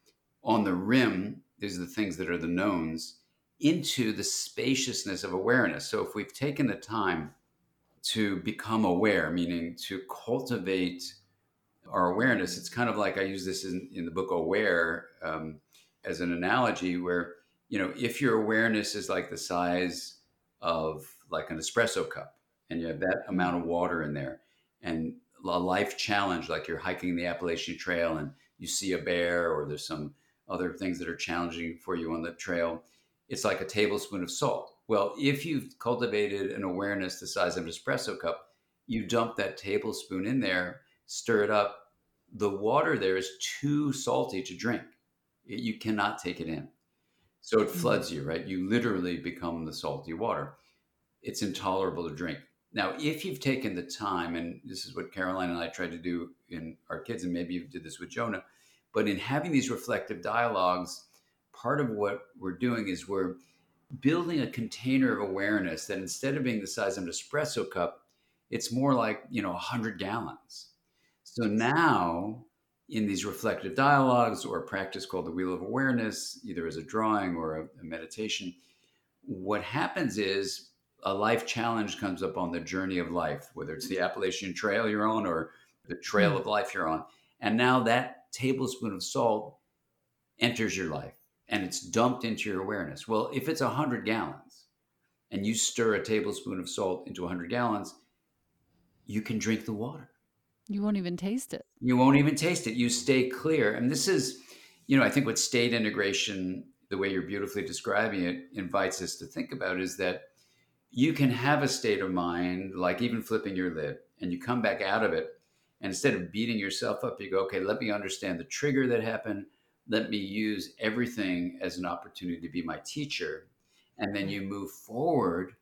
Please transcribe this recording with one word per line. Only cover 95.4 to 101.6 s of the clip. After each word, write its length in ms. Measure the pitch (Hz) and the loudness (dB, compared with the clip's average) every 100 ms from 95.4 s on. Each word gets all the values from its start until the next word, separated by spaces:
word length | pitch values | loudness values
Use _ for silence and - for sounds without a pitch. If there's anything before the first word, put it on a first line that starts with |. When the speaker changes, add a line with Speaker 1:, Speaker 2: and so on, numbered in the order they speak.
Speaker 1:
you 100 | 104 | 0
stir 400 | 110 - - 113 | 2 0 2 2
a 100 | 104 | 2
tablespoon 560 | 98 107 104 98 - 95 | 2 0 0 -4 -6 -6
of 80 | 90 | -6
salt 380 | - 98 90 - | -2 0 -2 -6
into 180 | 90 | -6
a 40 | 87 | -4
hundred 220 | 90 87 | -4 -4
gallons, 440 | 120 120 104 - - _ _ _ _ _ _ _ _ _ _ - | 0 0 0 -4 -14 _ _ _ _ _ _ _ _ _ _ -4
you 160 | 104 | -4
can 160 | 107 110 | -2 -2
drink 260 | 107 110 | 2 0
the 80 | - | 0
water. 380 | 104 120 147 - _ _ _ _ _ - | -4 -6 -8 -18 _ _ _ _ _ -8
Speaker 2:
You 160 | 202 | -2
won't 140 | 208 202 | 0 0
even 200 | 175 175 | 0 -2
taste 380 | 190 247 - | -2 -4 -4
it. 100 | - | -10